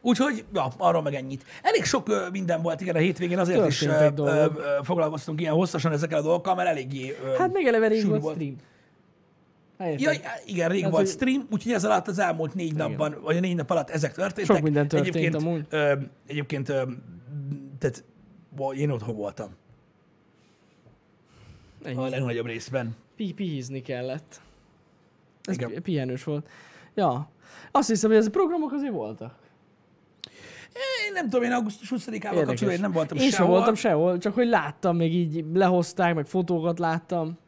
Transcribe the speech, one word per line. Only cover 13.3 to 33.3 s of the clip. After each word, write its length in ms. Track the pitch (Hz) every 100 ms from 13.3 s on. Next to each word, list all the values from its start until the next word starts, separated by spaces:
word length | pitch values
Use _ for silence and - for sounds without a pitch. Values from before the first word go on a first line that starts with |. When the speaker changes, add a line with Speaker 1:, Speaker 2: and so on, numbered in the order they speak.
| 170
Speaker 1:
a 20 |
négy 160 | 185 175
nap 140 | 135
alatt 200 | 170 139
ezek 240 | 160 143
történtek. 420 | - 190 208 185 190
Speaker 2:
Sok 80 |
minden 240 | 151 147 147
történt 280 | 151 180 165
Speaker 1:
Egyébként, 280 | 165 160
Speaker 2:
amúgy. 220 | 156 170 151
Speaker 1:
ö, 240 | 156 147 139 135 _ -
egyébként, 420 | 147 139 143 131
ö, 120 | 135 127 127 - - 123 147 139 143 - 139
tehát, 240 | 143 120 - _ - - _ 135
bo-, 180 | 135 135
én 140 | 147
otthon 260 | 123 110 107
voltam. 340 | 101 - 104 90 _ - _ _ _ _ _ _ _ _ _ _ _ _ _ _ _ - - - - -
Speaker 2:
Ennyi. 140 | - 127
Speaker 1:
A 100 | 131
legnagyobb 360 | 127 127 117 117
részben. 500 | 113 - 131 117 113 _ _
Speaker 2:
Pi-, 180 | 202
pihizni 480 | - 190 143 123 135
kellett. 600 | 127 127 127 143 - - _ _ _ _ _ _ _ _ _ _
Ez 120 | - 175
Speaker 1:
Igen. 140 | 120
Speaker 2:
pi-, 100 | 117
pihenős 440 | 170 156 127 127
volt. 240 | - 147 147 - - - - -
Ja. 340 | 180 123 151 _ - - -
Azt 160 | 277 -
hiszem, 220 | 214 214
hogy 100 | 214
ez 60 | 214
a 40 |
programok 420 | 359 349 339 302
azért 220 | 277 277
voltak. 400 | 185 107 110 113 - _ _ _ _ _ _ _ _ - - - - - - 539 508 415
Speaker 1:
Én 60 |
nem 100 | 370
tudom, 200 | 277 247
én 80 | 240
augusztus 380 | 247 214 - -
huszadikával 480 | 247 - 220 208 180
Speaker 2:
Érdekes. 200 | 143 123
Speaker 1:
kapcsolatban 240 | 202 175
én 60 | 202
nem 20 | 170
voltam 200 | 156 151
Speaker 2:
Én 60 |
sem 80 | 262